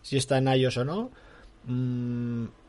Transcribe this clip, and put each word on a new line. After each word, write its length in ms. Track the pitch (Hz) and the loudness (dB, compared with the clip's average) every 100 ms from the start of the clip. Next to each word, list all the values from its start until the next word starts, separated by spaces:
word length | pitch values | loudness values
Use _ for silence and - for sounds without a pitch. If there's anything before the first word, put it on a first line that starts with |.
si 160 | - 131 | -2 -2
está 180 | 127 131 | 2 2
en 120 | 135 | 4
ios 280 | 131 127 123 | 4 4 2
o 80 | |
no. 260 | 131 190 254 - - - - - 123 | -2 -4 -6 -10 -20 -20 -20 -14 -4
Mm, 800 | 123 127 123 120 120 120 117 113 - | -2 0 -2 -2 -4 -4 -4 -6 -10